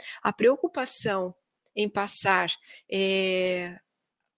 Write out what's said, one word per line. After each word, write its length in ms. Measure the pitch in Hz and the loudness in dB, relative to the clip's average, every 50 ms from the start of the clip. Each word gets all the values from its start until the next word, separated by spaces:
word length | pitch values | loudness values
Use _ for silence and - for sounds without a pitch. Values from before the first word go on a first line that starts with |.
| - - - - | -18 -16 -14 -6
A 100 | - 202 | -6 -6
preocupação 1000 | 214 - 220 240 277 - - 339 - 285 247 - - - - 220 196 190 185 180 - _ _ _ _ _ _ _ - | -2 2 2 2 2 2 -2 -6 -4 -2 0 2 2 4 2 2 -2 -2 -4 -6 -10 _ _ _ _ _ _ _ -4
em 120 | 202 208 202 | -4 -4 -2
passar, 600 | - 202 202 202 - - - 196 190 180 175 165 - - _ - - - _ - | -2 -4 -2 0 0 2 4 4 2 2 2 -2 -4 -8 _ -20 -20 -20 _ -6
é, 880 | - 190 196 190 190 190 190 190 185 185 185 185 180 180 175 175 175 - _ _ _ _ _ _ _ _ _ _ _ | -2 0 0 2 2 0 0 0 0 0 0 -2 -2 -4 -6 -10 -12 -16 _ _ _ _ _ _ _ _ _ _ _